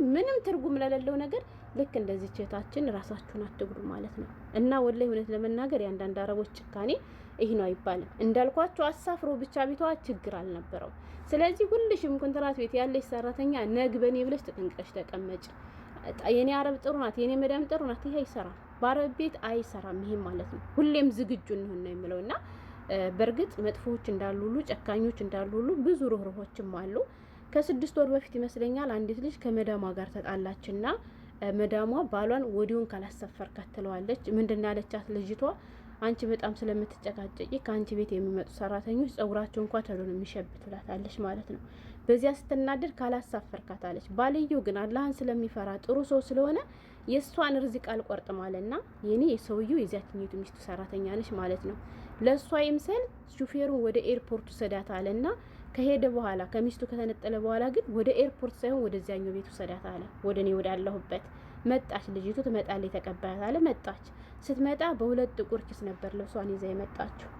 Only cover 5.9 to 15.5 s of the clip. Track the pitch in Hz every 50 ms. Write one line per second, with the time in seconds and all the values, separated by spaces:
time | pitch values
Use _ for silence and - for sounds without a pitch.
5.9 | 196 185 196 196 190 202 196 202 202 208 208 - - - - - - 202 202 247
6.9 | 320 539 - - - - - - - - 220 214 226 214 190 185 185 180 - 196
7.9 | 180 180 - - - - 220 226 226 247 247 269 269 320 330 349 - - 302 302
8.9 | 311 - - 359 349 339 330 294 285 240 269 - - 285 269 269 285 - 330 320
9.9 | 320 311 - - 233 190 - 208 202 175 180 190 175 170 165 - - - - -
10.9 | - - - - - - - - 302 294 339 349 359 - 427 392 440 466 453 440
11.9 | 427 - - 294 277 269 277 277 277 294 285 277 277 269 233 226 - 247 247 269
12.9 | 262 269 262 - 247 233 233 240 247 - 269 285 285 254 214 214 220 240 254 254
13.9 | 220 254 240 247 254 247 254 262 285 277 - - - - 185 180 - - 180 -
14.9 | - 196 165 - - 185 190 185 185 175 - -